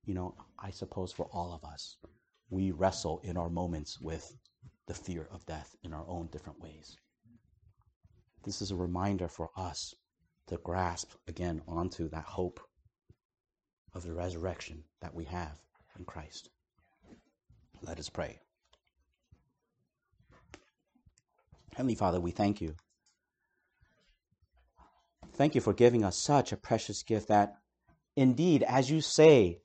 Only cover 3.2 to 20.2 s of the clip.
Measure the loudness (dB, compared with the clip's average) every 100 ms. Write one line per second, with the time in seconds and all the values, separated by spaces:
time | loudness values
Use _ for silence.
3.2 | -6 -6 -4 -4 -4 -4 -8 -12 -10 -10
4.2 | -12 -20 _ _ -20 _ -14 -12 -8 -10
5.2 | -10 -16 -14 -14 -14 -16 -14 -12 -10 -10
6.2 | -10 -12 -16 -18 -20 -20 -20 -20 _ _
7.2 | _ -20 _ _ _ _ _ _ _ _
8.2 | _ _ -12 -8 -6 -4 -2 -2 -2 -2
9.2 | -4 -8 -10 -8 -10 -8 -14 -16 _ _
10.2 | _ _ -12 -10 -4 -2 -2 -4 -12 -16
11.2 | -16 -6 -4 -4 -6 -4 -4 -4 -6 -6
12.2 | -6 -4 -4 -6 -20 _ _ _ _ -20
13.2 | _ _ _ _ _ _ _ -14 -10 -6
14.2 | -6 -4 -6 -8 -12 -16 -20 _ -14 -12
15.2 | -10 -8 -8 -12 _ _ _ -18 -16 -16
16.2 | -16 -18 -20 _ _ _ _ _ -20 -20
17.2 | _ _ _ -20 _ -18 -14 -12 -10 -8
18.2 | -8 -10 _ _ _ _ _ _ _ _
19.2 | _ _ _ _ _ _ _ _ _ _